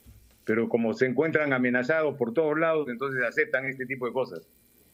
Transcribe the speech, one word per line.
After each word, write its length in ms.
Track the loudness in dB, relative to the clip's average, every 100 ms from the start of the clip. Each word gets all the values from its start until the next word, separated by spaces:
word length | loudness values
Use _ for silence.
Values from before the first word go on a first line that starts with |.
| -20 -20 -20 _
Pero 240 | -2 0 2
como 240 | 2 0
se 140 | 2 2
encuentran 480 | 2 2 2 2
amenazados 600 | 2 2 2 2 2 0 0
por 160 | -2
todos 240 | 0 0 2
lados, 300 | 2 2 -2
entonces 320 | -4 -4 -2
aceptan 420 | 0 0 0 -2
este 220 | -4 -6 -8
tipo 200 | -4 -4
de 60 |
cosas. 340 | -2 -4 -6 -16 _ _ _ _